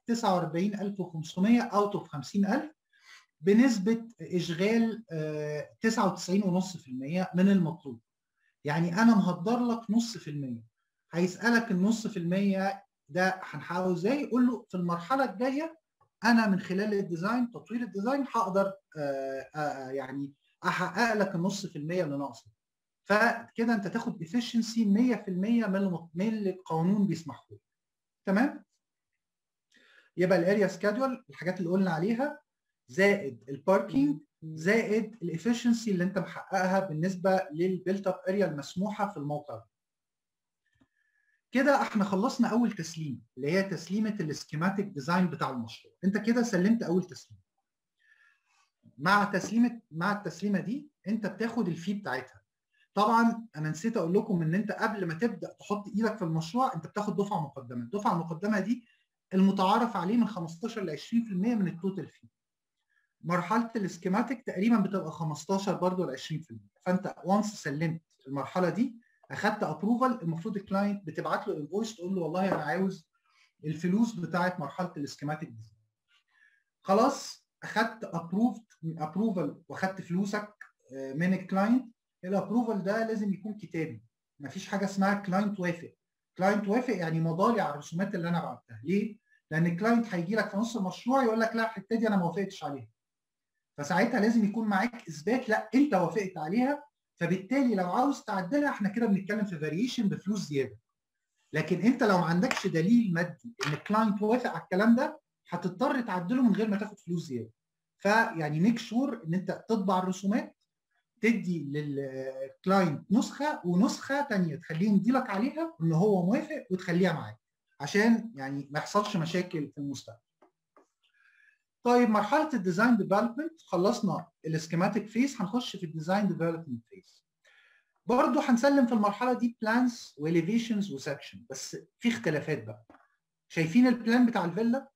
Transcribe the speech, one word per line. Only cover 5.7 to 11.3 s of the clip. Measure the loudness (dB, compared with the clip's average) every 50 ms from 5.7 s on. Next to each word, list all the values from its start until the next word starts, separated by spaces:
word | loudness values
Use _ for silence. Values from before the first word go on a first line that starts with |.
| -10 _
تسعة | -2 0 2 2 2 0
وتسعين | 0 -2 -4 0 0 2 2
ونص | 2 2 0 0 -2 -6 -12
في | -14 -12
المية | -10 -10 -8 -4 -2 -2 -2 0 2
من | 4 6 6
المطلوب. | 6 6 4 2 -2 -6 -10 -14 -14 -14 -18 _ _ _ _ _ _ _ _ _ _ _ -6
يعني | -4 -2 0 0 0 2
انا | 4 6 8 8
مهدر | 6 6 2 0 -2 -2 -2 0 0
لك | 0 0 -2 -4 -4 0
نص | 0 0 0 0 -6 -10
في | -10 -8
المية. | -8 -8 -6 -8 -8 -10 -12 -18 _ _ _ _ _ _ _ _
هيسالك | -2 0 0 0